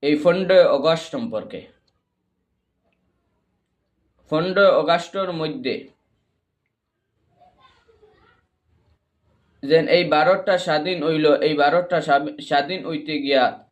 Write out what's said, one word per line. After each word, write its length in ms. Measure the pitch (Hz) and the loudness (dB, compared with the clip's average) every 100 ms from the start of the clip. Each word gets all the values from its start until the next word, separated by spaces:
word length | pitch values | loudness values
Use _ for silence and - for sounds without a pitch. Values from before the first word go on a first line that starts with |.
এই 120 | 139 151 | 0 2
পনেরোই 420 | 175 180 185 185 170 135 | 2 0 4 4 6 4
অগস্ট 280 | 143 165 - | 0 -2 -4
সম্পর্কে। 480 | 139 117 110 - - - _ _ _ _ _ _ _ _ _ _ _ _ _ _ _ _ _ _ _ _ _ _ _ _ _ _ | -10 -8 -8 -10 -16 -18 _ _ _ _ _ _ _ _ _ _ _ _ _ _ _ _ _ _ _ _ _ _ _ _ _ _
পনেরোই 400 | 156 175 185 196 139 | -4 -2 2 4 4
অগস্টের 480 | 151 170 - 196 185 | 2 0 -2 -8 -6
মধ্যে 420 | 170 156 135 123 107 - _ _ _ _ _ _ _ _ _ _ _ _ _ _ 762 719 762 1047 _ 480 440 415 381 440 466 _ _ _ _ _ _ _ _ _ _ _ _ | -6 -6 -6 -6 -8 -10 _ _ _ _ _ _ _ _ _ _ _ _ _ _ _ _ _ _ _ _ _ _ _ _ _ _ _ _ _ _ _ _ _ _ _ _ _
যেন 220 | 135 160 147 | 2 2 4
এই 160 | 170 165 | 0 2
ভারতটা 460 | 151 156 190 190 180 | 2 2 2 2 -2
স্বাধীন 400 | 180 151 156 180 | 0 -2 -2 -4
হইল, 220 | 151 160 151 147 156 | -2 0 2 2 0
এই 60 | 151 | 2
ভারতটা 380 | 143 165 175 170 | 2 2 0 -4
স্বামী-, 360 | 156 139 147 143 | 0 0 0 -12
স্বাধীন 400 | - 147 143 185 - | -2 -2 -2 -6 -8
হইতে 280 | 156 - 151 | -8 -6 -6
গিয়া 240 | 139 139 123 - _ | 0 2 2 -2 _